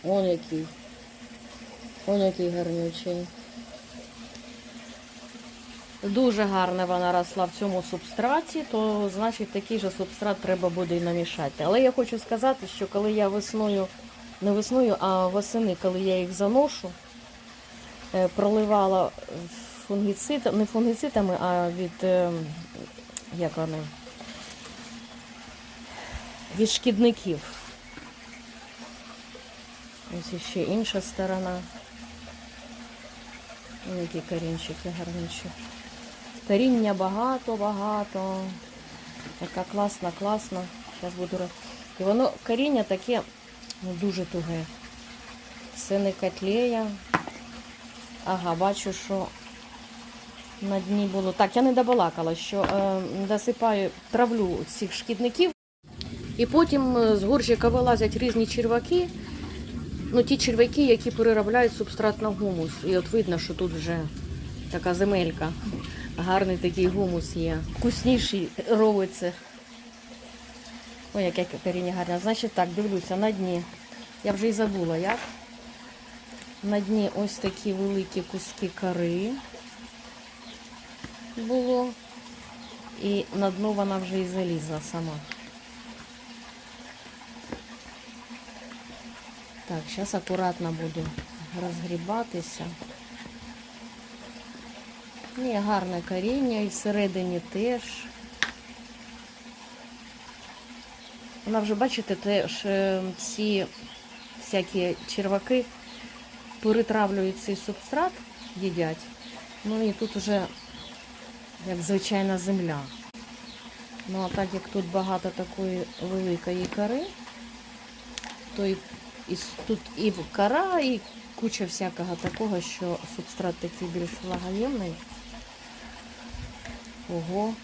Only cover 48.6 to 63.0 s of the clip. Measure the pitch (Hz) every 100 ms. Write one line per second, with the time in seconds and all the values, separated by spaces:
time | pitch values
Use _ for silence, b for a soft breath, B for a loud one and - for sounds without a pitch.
48.6 | 190 202 202 185 - 196 - - - -
49.6 | - - - - - - - - - -
50.6 | 196 196 185 202 202 190 190 180 196 240
51.6 | 262 254 247 247 170 170 160 165 - 196
52.6 | - 196 196 190 180 180 196 208 240 233
53.6 | 226 208 190 - - 226 240 233 185 147
54.6 | 151 - 196 - - 208 240 233 359 -
55.6 | _ _ - - - - - - 240 294
56.6 | 330 285 262 247 220 208 196 277 - 226
57.6 | 233 247 247 233 214 220 247 226 226 233
58.6 | 220 240 - 349 349 - B B B B
59.6 | - - - - - 240 240 277 - 226
60.6 | 240 294 277 - 240 160 233 214 208 240
61.6 | 240 233 214 - 214 202 214 196 208 175
62.6 | 160 - 170 180